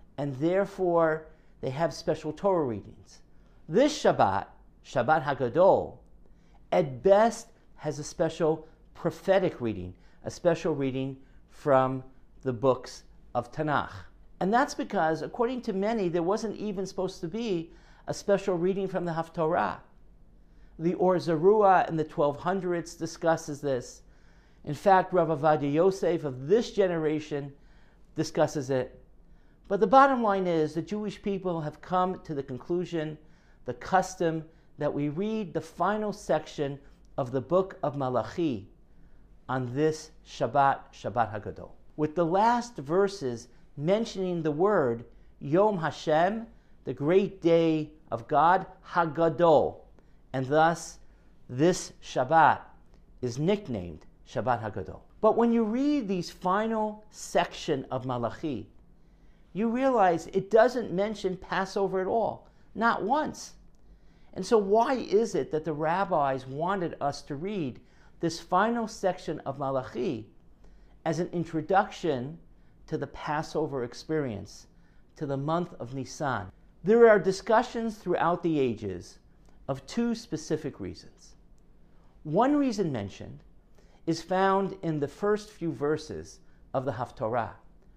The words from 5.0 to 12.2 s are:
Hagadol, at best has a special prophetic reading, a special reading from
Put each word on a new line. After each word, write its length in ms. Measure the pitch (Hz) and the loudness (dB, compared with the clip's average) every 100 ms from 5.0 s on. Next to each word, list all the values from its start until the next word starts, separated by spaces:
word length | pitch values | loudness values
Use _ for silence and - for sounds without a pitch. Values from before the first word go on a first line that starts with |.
| 120 156 | 2 2
Hagadol, 760 | 147 135 127 120 185 127 78 - - - - - - - - | 2 -2 0 4 6 6 2 -8 -20 -20 -20 -20 -20 -20 -2
at 280 | 180 156 123 | 0 0 2
best 460 | 185 196 226 - - - - | 6 6 6 2 -12 -20 -20
has 240 | - 151 139 | -12 -8 -6
a 40 | |
special 640 | 147 - 165 - 160 156 - - - | -6 -2 -2 0 0 0 -4 -20 -20
prophetic 680 | - - - - 190 180 - | -6 -6 -4 2 2 2 -2
reading, 320 | 120 107 90 - - - | -4 -4 -8 -14 -20 -16
a 60 | - | -12
special 440 | - 175 165 180 | -2 0 2 0
reading 440 | 143 139 131 135 135 - - - | -2 -2 -2 -6 -8 -16 -20 -20
from 520 | - 151 131 131 131 - - | -6 2 4 4 -2 -8 -18